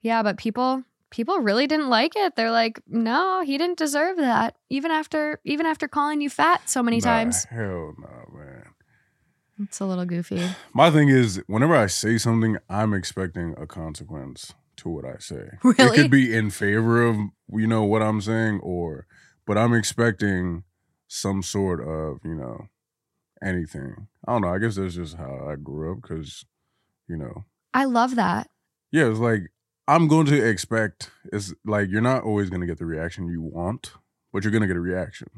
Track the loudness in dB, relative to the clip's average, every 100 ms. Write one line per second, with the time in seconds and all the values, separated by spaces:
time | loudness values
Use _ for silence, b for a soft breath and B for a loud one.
0 | 2 2 2 0 -4 -2 0 -2 -6 _
1 | _ -6 -2 0 2 2 2 0 2 2
2 | 2 0 -2 0 0 2 0 -4 -6 -2
3 | 0 0 0 -2 -2 -2 -2 -2 -2 0
4 | 0 0 0 2 0 _ _ -4 -2 -2
5 | -2 -4 -4 -6 -6 -2 -2 -2 -4 -2
6 | 0 0 -4 2 2 2 0 0 0 2
7 | 2 2 0 -4 -6 -6 -4 -6 -8 -14
8 | -18 -20 -20 -20 -20 -20 -20 _ _ _
9 | _ _ _ _ _ -12 -10 -6 -4 -4
10 | -4 -6 -4 -4 -4 -6 -8 4 6 8
11 | 8 8 6 0 -4 0 4 4 2 0
12 | 0 2 2 2 2 0 _ -2 0 -2
13 | -4 -6 -6 -6 -8 -8 -12 -12 -12 -12
14 | -14 -14 -14 -16 -20 -20 _ -14 -10 -8
15 | -10 -14 -14 -14 -14 0 2 6 8 8
16 | 8 6 6 2 0 0 0 2 4 4
17 | 4 2 -4 _ _ -2 0 2 2 2
18 | 2 0 -2 0 0 -2 -4 -6 -6 -8
19 | -16 b b b -2 2 4 4 2 0
20 | 0 2 0 0 -2 -4 -10 _ _ _
21 | _ -8 -4 -4 -4 -2 -2 -2 -6 -6
22 | -6 -8 -10 -10 -10 -12 -18 _ _ _
23 | _ _ _ _ -6 -4 -6 -10 -12 -14
24 | -20 _ -4 -2 0 0 -2 -2 -6 -6
25 | -10 -12 -14 -12 -10 -10 -10 -8 -8 -8
26 | -10 -10 -10 -16 -20 _ _ _ _ _
27 | -14 -10 -10 -14 -18 _ _ -2 2 2
28 | 0 0 0 -2 -6 _ _ _ _ 2
29 | 2 2 0 0 -2 _ _ _ 2 4
30 | 6 6 6 4 4 0 -2 -2 -2 -6
31 | -20 _ -10 -8 -8 -10 -4 -2 0 2
32 | 2 2 0 -2 -2 -4 -6 -6 -6 -6
33 | -6 -8 -8 -6 -8 -6 -6 -6 -12 -20
34 | _ _ _ -4 0 0 0 -2 -2 -4
35 | -6 -12 -20